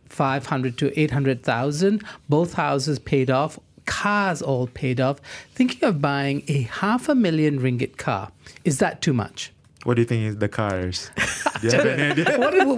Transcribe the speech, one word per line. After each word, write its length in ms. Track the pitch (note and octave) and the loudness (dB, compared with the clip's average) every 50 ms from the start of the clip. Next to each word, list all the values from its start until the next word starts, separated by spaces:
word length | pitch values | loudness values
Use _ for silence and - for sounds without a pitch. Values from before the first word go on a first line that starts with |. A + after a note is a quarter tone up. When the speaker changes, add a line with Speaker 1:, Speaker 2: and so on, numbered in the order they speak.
| _ - | _ -8
Speaker 1:
five 380 | - - E3 C3+ C3+ C#3 B2 | -2 0 0 0 0 -2 -2
hundred 320 | - D3+ C3 B2+ B2+ A#2+ - | -4 -4 -2 -2 -4 -2 -2
to 180 | D3 C3+ - | -2 0 0
eight 140 | D#3+ D3+ D3+ | 0 0 0
hundred 320 | A#2+ C#3+ C3+ C3+ B2+ B2+ | 0 0 0 0 0 0
thousand. 640 | - C#3+ A#2 A#2 C3 D3 D3 D3+ F#3+ G3 A3 G#3 - - - - _ - | 0 0 0 0 0 -2 0 0 2 2 0 0 -4 -8 -16 -12 _ 0
Both 260 | D3 D#3 F3 E3+ - | 2 2 2 2 0
houses 460 | F3+ D#3 D3 C#3+ C#3 C3 D3+ C#3+ - | -2 0 0 0 0 0 -2 -2 -4
paid 300 | - - D3+ C3+ B2+ C3+ | -2 0 2 2 4 4
off, 280 | C3 C3 D3+ D#3+ - - - _ _ - - | 2 2 0 -2 -4 -10 -20 _ _ -12 -8
cars 560 | - - - - G3+ G#3 G#3 G3 F#3+ E3 C#3+ | -8 -4 -2 0 0 0 2 0 0 -2 -2
all 260 | - C#3+ C3+ B2 B2+ A#2+ | -2 -2 -2 -2 -2 -4
paid 320 | - - D3 B2+ B2+ B2+ | -6 -4 -4 -2 0 0
off. 180 | B2+ C3+ C#3+ - - - - - - - - | 0 0 0 -4 -8 -16 -18 -18 -20 -4 0
Thinking 280 | - B3+ B3 - - E4 A3+ | 0 0 0 0 0 0 0
of 120 | F3+ C#3+ | 0 0
buying 440 | D3 C#3+ C#3 C#3 C#3 C#3 C#3 C#3+ - | 0 0 0 0 0 -2 -2 -2 -2
a 160 | - C#3+ C#3 | -2 -2 -2
half 460 | A#2+ A2+ - - F#3+ G3+ A#3 B3 - - | -2 -4 -4 -2 0 0 0 0 0 2
a 60 | C#4+ | 2
million 440 | B3 G#3+ E3+ D#3+ D#3 D#3 D3+ D3 C3 | 2 4 2 2 2 2 2 2 0
ringgit 360 | B2 B2+ B2 A#2+ B2+ - - | 0 0 0 0 -2 -4 -6
car. 340 | - - C3+ A2+ F#2+ G2+ - - _ - - - - - | -6 -4 -4 -4 -4 -4 -10 -14 _ -20 -20 -20 -4 -2
Is 140 | - C#3 - | 0 2 2
that 240 | G3 E3 - - | 0 0 0 -2
too 100 | - F3 | -2 0
much?" 400 | C3 A#2 - - - - - - - _ _ _ _ - - | 0 0 -2 -4 -6 -12 -14 -14 -16 _ _ _ _ -6 -2
Speaker 2:
What 100 | B2 B2 | 0 2
do 80 | A#2+ | 2
you 40 | A#2 | 2
think 160 | A#2+ B2 A2+ | 2 0 0
is 140 | A2 G#2+ G#2 | -2 -2 -2
the 120 | G#2 G#2 G2+ | -2 -2 -2
cars? 600 | - - G#2+ G2+ F#2+ F#2 F#2 F2+ F#2 - - - - | 0 -2 -2 0 0 -2 -2 -4 -6 -6 -10 -8 -6
Speaker 1:
<laughs> 440 | - - - - - - - - G#2 | -4 -4 -4 -4 -4 -4 -4 -4 0
Speaker 2:
Do 60 | A2 | 0
you 60 | A2+ | 2
have 140 | A#2+ - D4 | 2 4 2
any 160 | - - D3 C#3+ D3 | 2 2 0 0 0
idea? 260 | C#3+ D#3 E3+ - D4+ - | 0 2 2 2 2 2
Speaker 1:
What, 160 | B3+ D4+ F4+ F#4+ D4+ C#4 C4+ | 2 2 4 4 4 4 4